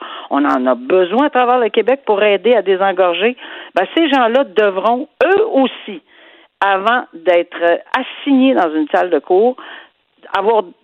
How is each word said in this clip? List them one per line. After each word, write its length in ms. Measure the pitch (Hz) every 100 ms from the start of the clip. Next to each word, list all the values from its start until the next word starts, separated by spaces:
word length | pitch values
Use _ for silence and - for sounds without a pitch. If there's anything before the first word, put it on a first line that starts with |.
| - - -
on 140 | 143 147
en 200 | 143 127
a 80 | 127
besoin 500 | 131 185 185 220 294
à 20 |
travers 280 | 247 247 247
le 100 | 220
Québec 320 | 226 208 269 -
pour 160 | 202
aider 320 | 208 196 196 233
à 60 |
désengorger, 760 | 185 185 196 185 180 170 220 254 - - - -
ben, 100 | 190 -
ces 140 | 320
gens-là 340 | 269 226 247
devront, 640 | 226 190 208 190 202 247 302 -
eux 220 | 311 392 440
aussi, 500 | 269 254 - - 175 _ _ - - _ -
avant 440 | 196 190 202 247 -
d'être, 440 | 165 165 175 170 -
euh, 160 | 170 170 - 262
assignés 560 | 254 - 285 269 262
dans 180 | 240 170 156
une 120 | 147
salle 160 | 190 180
de 80 | 156
cours, 360 | - 185 233 254 - - - _ _ _ - 196
avoir, 280 | 196 226 175 -